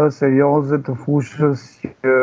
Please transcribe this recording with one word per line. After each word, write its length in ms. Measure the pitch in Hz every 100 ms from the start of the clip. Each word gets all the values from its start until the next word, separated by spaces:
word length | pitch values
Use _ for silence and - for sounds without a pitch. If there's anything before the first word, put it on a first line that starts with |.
| 151
serioze 720 | 139 139 131 143 151 139 147
të 120 | 135 123
fushës 600 | - 147 123 147 151 139 - _
që 360 | - - 131 131